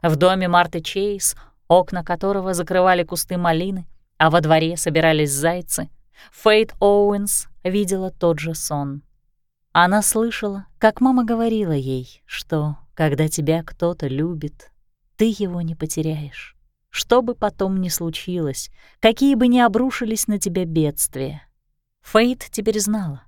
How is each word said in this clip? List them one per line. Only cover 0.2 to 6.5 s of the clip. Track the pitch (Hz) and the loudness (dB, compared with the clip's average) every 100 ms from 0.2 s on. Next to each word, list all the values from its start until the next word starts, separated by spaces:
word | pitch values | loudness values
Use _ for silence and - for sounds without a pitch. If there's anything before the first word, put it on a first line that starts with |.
| 175 185 185 | 4 4 2
Марты | 175 175 170 | 2 2 -2
Чейз, | 160 196 202 202 - - - _ _ | -6 -4 -2 -2 -4 -6 -14 _ _
окна | 175 185 185 | 4 4 -6
которого | 170 175 196 196 190 | -4 -4 -2 -2 -2
закрывали | 175 170 185 185 180 | -4 0 2 4 4
кусты | 170 175 - 180 | 0 -6 -6 -2
малины, | 175 160 185 190 170 - _ _ | 0 0 -2 -6 -10 -20 _ _
а | 160 | 4
во | 170 | 4
дворе | 156 160 160 170 | 4 2 2 -2
собирались | - 160 160 156 151 | -2 2 2 2 0
зайцы, | 139 160 180 175 - - - _ _ - | 0 -2 -2 -6 -8 -8 -14 _ _ -20
Фейт | _ 220 | _ 4